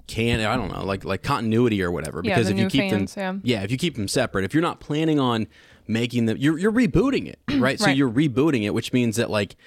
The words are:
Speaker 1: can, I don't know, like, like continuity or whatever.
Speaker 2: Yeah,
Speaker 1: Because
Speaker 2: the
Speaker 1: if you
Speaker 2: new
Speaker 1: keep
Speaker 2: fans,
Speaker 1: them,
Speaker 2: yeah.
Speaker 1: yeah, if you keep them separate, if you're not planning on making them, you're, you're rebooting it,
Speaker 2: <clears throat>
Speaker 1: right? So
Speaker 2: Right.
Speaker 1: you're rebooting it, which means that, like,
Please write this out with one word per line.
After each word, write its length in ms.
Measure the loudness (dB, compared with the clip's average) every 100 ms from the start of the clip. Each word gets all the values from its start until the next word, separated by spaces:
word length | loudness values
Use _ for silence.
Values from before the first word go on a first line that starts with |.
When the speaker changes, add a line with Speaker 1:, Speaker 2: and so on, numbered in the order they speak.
| -10
Speaker 1:
can, 320 | -4 0 0
I 160 | 0 -2
don't 140 | -4
know, 140 | -6
like, 200 | -4 -4 -4
like 160 | -4
continuity 600 | -2 -2 0 2 4 2
or 80 | 0
whatever. 300 | -2 -6 -6
Speaker 2:
Yeah, 120 | -2
Speaker 1:
Because 140 | 0 2
Speaker 2:
the 40 |
Speaker 1:
if 60 | 2
you 60 |
Speaker 2:
new 60 | 0
Speaker 1:
keep 200 | 0 0
Speaker 2:
fans, 240 | -2 -2
Speaker 1:
them, 260 | -6 -8 -4
Speaker 2:
yeah. 140 | -2 -2
Speaker 1:
yeah, 40 |
if 60 | -2
you 80 | -2
keep 160 | -2
them 140 | -4 -4
separate, 360 | -2 -2 -2
if 80 | 0
you're 100 | 0
not 160 | 0 -4
planning 400 | -6 -2 2 2
on 280 | 2 0 -4 -10 -20 -18 -4
making 380 | -2 0 0 0
them, 100 | 2
you're, 200 | 0 2
you're 140 | 2
rebooting 540 | 2 4 4 2 0 -4
it, 100 | -8 -2
Speaker 2:
<clears throat> 120 | 2
Speaker 1:
right? 180 | 2 2
So 80 | 2
Speaker 2:
Right. 100 | 2
Speaker 1:
you're 140 | 2
rebooting 540 | 2 2 2 2 2
it, 60 | 0
which 180 | -2 0
means 240 | 0 2 0
that, 140 | -2
like, 240 | -2 -2 -6